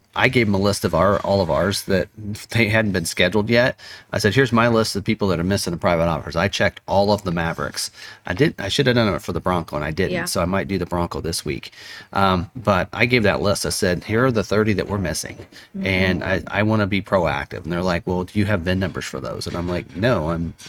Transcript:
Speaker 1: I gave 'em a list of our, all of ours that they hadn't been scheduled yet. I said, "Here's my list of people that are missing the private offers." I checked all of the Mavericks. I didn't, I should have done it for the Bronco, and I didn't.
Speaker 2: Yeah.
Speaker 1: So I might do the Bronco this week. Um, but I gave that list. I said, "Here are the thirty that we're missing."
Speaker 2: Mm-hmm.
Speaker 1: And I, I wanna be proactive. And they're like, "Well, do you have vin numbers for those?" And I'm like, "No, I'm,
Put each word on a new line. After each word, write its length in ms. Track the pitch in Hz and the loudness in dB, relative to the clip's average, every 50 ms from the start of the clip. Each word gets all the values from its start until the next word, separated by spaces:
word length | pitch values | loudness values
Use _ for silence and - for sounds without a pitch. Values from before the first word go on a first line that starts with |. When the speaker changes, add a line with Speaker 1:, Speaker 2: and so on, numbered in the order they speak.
| _ _ _ | _ _ _
Speaker 1:
I 140 | - 104 131 | 0 2 2
gave 180 | 131 127 117 | 4 4 2
'em 80 | 104 98 | 4 2
a 40 | 95 | 2
list 240 | 98 101 95 - - | 2 2 2 0 0
of 100 | 92 82 | 0 2
our, 260 | 80 90 101 101 - | 4 4 4 4 2
all 180 | - - 98 98 | 2 2 2 2
of 100 | 92 80 | 2 2
ours 340 | 71 71 85 98 104 - - | 2 2 2 0 0 -2 -2
that 260 | - 98 92 - - _ - 110 101 104 - - - | 0 0 0 0 -2 _ -12 -10 -10 -10 -10 -10 -4
they 180 | - 117 113 104 | 0 0 2 2
hadn't 240 | 107 110 110 104 | 2 2 2 2
been 140 | 92 95 85 | 0 -2 -2
scheduled 440 | - - - 92 90 95 107 101 110 | -2 0 2 2 2 4 2 2 2
yet. 300 | 120 120 123 131 - - - - - - - _ | 2 4 4 2 0 -4 -10 -20 -20 -20 -14 _
I 60 | - 98 | -4 0
said, 180 | - 107 98 | 0 2 2
"Here's 160 | 131 135 123 | 2 2 4
my 160 | 123 113 117 120 | 4 4 4 4
list 260 | 117 110 110 - - 101 | 4 2 2 0 -2 -4
of 80 | 92 | -2
people 240 | - 110 - 107 98 | -2 -2 0 0 0
that 100 | 90 80 | 0 0
are 40 | 85 | 0
missing 260 | 92 101 95 - 92 | 0 0 0 -2 -4
the 60 | 85 82 | -4 -2
private 260 | - 95 87 82 82 90 | 0 2 2 2 2 2
offers." 260 | 82 71 - - 73 | 0 -2 -4 -4 -2
I 140 | 82 87 101 | -2 0 0
checked 320 | - - 110 92 - - - | 0 0 0 -2 -2 -4 -6
all 280 | - 90 98 101 101 104 | 0 0 2 4 4 2
of 100 | 98 - | 0 0
the 80 | 92 | -2
Mavericks. 600 | 85 85 82 82 80 - 73 - - - - - - - - - - - _ | -2 -2 -2 -2 -4 -4 -6 -6 -6 -8 -8 -10 -10 -14 -20 -20 -20 -12 _
I 80 | - 92 | -6 0
didn't, 260 | 92 143 170 - - | 0 0 0 0 -2
I 80 | - 98 | -6 -4
should 200 | - - 143 131 | -2 0 2 2
have 100 | 120 120 | 2 4
done 100 | 113 104 87 | 2 2 0
it 80 | 71 | -2
for 100 | - - | -4 -6
the 80 | 87 82 | -6 -4
Bronco, 380 | - 92 90 87 82 - - 76 | -2 0 0 0 -2 -4 -6 -4
and 80 | 73 | -4
I 60 | 71 | -4
didn't. 200 | 78 85 95 82 | -2 -2 -2 -2
Speaker 2:
Yeah. 140 | 90 87 - | -2 -2 -4
Speaker 1:
So 160 | - - 98 | -4 -2 0
I 40 | 85 | 0
might 220 | 85 95 98 82 69 | 0 0 -2 -2 -2
do 100 | 98 92 | -2 -4
the 80 | 87 | -2
Bronco 360 | 82 87 87 85 82 - 71 | -2 -2 -2 -2 -2 -4 -6
this 240 | - 82 82 - - | -6 -6 -6 -4 -4
week. 260 | 76 69 57 - - - - - - - - - - | -6 -6 -6 -8 -12 -18 -20 -20 -18 -18 -18 -18 -6
Um, 400 | - - 98 95 92 90 85 - - - | 0 2 2 4 4 2 0 -4 -8 -2
but 320 | 104 107 98 90 90 - | 0 2 2 2 2 -2
I 140 | - 95 117 | -2 0 2
gave 180 | 123 127 123 107 | 2 4 4 4
that 180 | 98 82 65 | 4 2 4
list. 240 | 78 101 92 - - | 2 2 0 0 0
I 40 | 78 | -2
said, 340 | - - - 92 90 78 - | -2 0 0 0 0 0 -2
"Here 220 | - 104 113 127 | -2 0 2 2
are 80 | 131 120 | 2 2
the 100 | 107 92 | 0 0
thirty 300 | - 98 107 107 110 104 | 2 2 2 2 2 2
that 160 | 90 - - | 0 0 -2
we're 80 | 98 101 | -2 -2
missing." 400 | 92 78 76 - - - - - - - - - - - - 95 | -2 -2 -4 -4 -6 -8 -10 -14 -18 -20 -20 -20 -20 -14 -10 -6
Speaker 2:
Mm-hmm. 80 | 95 98 | -2 0
Speaker 1:
And 360 | 95 92 95 92 90 85 - | 2 2 2 2 2 0 0
I, 180 | 80 95 87 80 - | -2 -2 -2 -4 -2
I 160 | - 98 104 | -2 0 2
wanna 240 | 107 110 110 104 95 | 2 2 2 2 0
be 140 | 101 98 | 0 -2
proactive. 640 | 95 - 104 95 85 78 69 69 71 - - 55 - | 0 0 2 2 2 2 0 -2 -4 -6 -10 -10 -6
And 80 | 78 | -4
they're 100 | 87 87 | -4 -2
like, 240 | 90 92 85 85 - | 0 0 0 0 -2
"Well, 200 | 92 90 90 90 | -2 -4 -4 -4
do 120 | - - 107 | -4 -2 -2
you 60 | 98 95 | 0 0
have 120 | 107 95 80 | 0 -2 0
vin 160 | 90 92 95 | -2 0 0
numbers 260 | 95 85 65 65 - | -2 -2 -4 -6 -8
for 160 | - - 67 | -8 -8 -8
those?" 260 | 64 60 53 - - 85 | -8 -8 -8 -8 -8 -6
And 80 | - | -6
I'm 140 | 87 87 87 | -6 -4 -4
like, 260 | 90 87 - - - | -4 -6 -6 -8 -6
"No, 360 | 87 104 127 123 92 78 80 | -2 0 2 2 2 0 -2
I'm, 240 | 85 82 85 82 - - - | -2 -2 -4 -6 -8 -12 -16